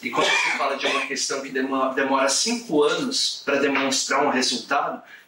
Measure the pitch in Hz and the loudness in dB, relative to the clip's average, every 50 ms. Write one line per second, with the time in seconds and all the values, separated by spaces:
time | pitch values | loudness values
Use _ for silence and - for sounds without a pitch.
0 | - - - - - - - - - - - - - - - - - - - - | -8 -4 -2 0 2 2 2 2 2 0 0 -2 -2 -2 -2 -2 -2 -2 -2 -2
1 | - - 139 131 - - 143 135 135 - 127 131 131 135 135 131 131 131 127 139 | -2 -4 -4 -4 -4 -4 -4 -4 -6 -4 -4 -2 -2 0 0 0 0 0 0 0
2 | 135 135 135 135 135 110 - - - 220 - - - - 156 147 143 - - - | 0 2 2 2 2 2 2 0 0 0 -2 -4 -2 0 4 4 4 4 2 0
3 | 139 123 - - - - - - - - 139 139 143 139 135 131 135 131 131 - | -2 -2 -2 0 -2 -2 -4 -4 -2 0 2 2 2 2 2 2 0 0 0 0
4 | - - 135 139 147 - 131 127 123 - 127 117 - - - - - - 123 - | 0 0 2 2 2 2 2 2 0 0 -2 -2 -2 -2 0 0 0 -2 -6 -8
5 | - - - - - | -12 -16 -20 -20 -20